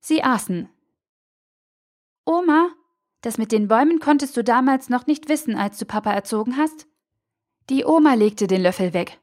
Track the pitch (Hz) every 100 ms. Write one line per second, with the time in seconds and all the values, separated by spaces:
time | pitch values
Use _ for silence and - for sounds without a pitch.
0 | - 311 262 233 - 175 - _ _ _
1 | _ _ _ _ _ _ _ _ _ _
2 | _ _ - 339 359 302 349 339 _ _
3 | _ _ 233 220 220 220 208 226 294 330
4 | 294 294 277 - 226 240 254 262 - 247
5 | 247 302 - 302 277 208 202 - 202 214
6 | 208 202 196 220 220 262 311 311 - _
7 | _ _ _ _ _ _ - 269 - 320
8 | 302 240 208 208 196 185 180 185 185 175
9 | - -